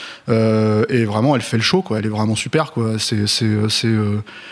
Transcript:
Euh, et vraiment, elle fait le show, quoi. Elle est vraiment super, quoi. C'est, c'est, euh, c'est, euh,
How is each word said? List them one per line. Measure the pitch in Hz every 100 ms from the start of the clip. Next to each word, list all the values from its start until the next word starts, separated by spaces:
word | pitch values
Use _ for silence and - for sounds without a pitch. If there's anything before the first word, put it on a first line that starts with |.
| - - -
Euh, | 113 110 110 110 107 110
et | 127
vraiment, | 113 107 123
elle | 135
fait | - 113
le |
show, | 113 185
quoi. | 185 107
Elle | 107
est |
vraiment | 107 107 107
super, | - 156 151
quoi. | - 113 110
C'est, | - 110 101
c'est, | -
euh, | 110 107 107
c'est, | - 117
euh, | 110 104 104 107 - -